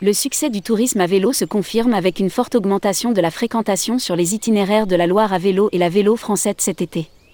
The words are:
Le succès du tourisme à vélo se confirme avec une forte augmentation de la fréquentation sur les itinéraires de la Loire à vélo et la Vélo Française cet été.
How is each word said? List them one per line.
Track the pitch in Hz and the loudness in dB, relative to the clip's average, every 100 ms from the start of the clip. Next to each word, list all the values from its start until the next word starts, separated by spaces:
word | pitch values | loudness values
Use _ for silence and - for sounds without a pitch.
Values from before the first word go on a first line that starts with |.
Le | 196 | 0
succès | 202 277 - 302 | 0 -2 -2 -2
du | 202 | -4
tourisme | - 214 247 208 | -2 0 0 0
à | 175 | 2
vélo | 196 202 | 2 2
se | 269 | 0
confirme | 175 208 180 220 240 | -2 -2 -2 0 0
avec | 208 180 - | 2 0 0
une | 190 | 0
forte | - 240 240 | -2 0 0
augmentation | 196 196 208 190 240 | 2 0 0 0 0
de | 202 | 0
la | 165 | 0
fréquentation | - 233 233 214 190 - 247 | -2 -4 -2 -2 -2 -2 -4
sur | - 175 | -2 0
les | 175 | 0
itinéraires | 214 226 214 190 214 208 | -2 0 2 2 2 2
de | 175 | 2
la | 170 | 2
Loire | 196 214 | 2 2
à | 185 | 0
vélo | 190 185 208 | 0 2 0
et | 180 | 2
la | 175 | 2
Vélo | 185 202 226 | 2 2 0
Française | - 202 208 202 | -2 -2 -2 -2
cet | - - | -4 -4
été. | 175 170 156 - _ | -6 -6 -8 -14 _